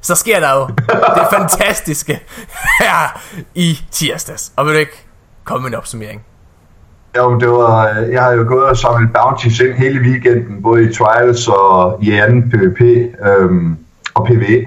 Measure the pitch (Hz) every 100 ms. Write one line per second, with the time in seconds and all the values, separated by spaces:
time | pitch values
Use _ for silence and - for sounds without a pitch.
0 | - 175 226 208 151 135 131 113 - -
1 | - - - 196 180 - 202 202 - 147
2 | - 143 - - 214 - 762 1017 214 170
3 | 151 - - 185 - 180 175 156 - -
4 | 151 170 - - - - 143 156 147 -
5 | - _ _ _ - 285 131 110 - 117
6 | 107 101 110 _ _ _ _ _ - _
7 | _ 123 123 120 120 120 117 117 110 107
8 | 113 127 123 120 113 127 127 123 120 117
9 | 117 113 123 131 120 113 127 123 131 135
10 | 123 131 123 120 - 101 104 117 113 -
11 | 107 117 123 117 113 98 98 92 92 101
12 | 104 104 117 123 117 110 95 - 120 120
13 | 120 - 101 98 92 90 82 80 - _
14 | - - 113 117 104 117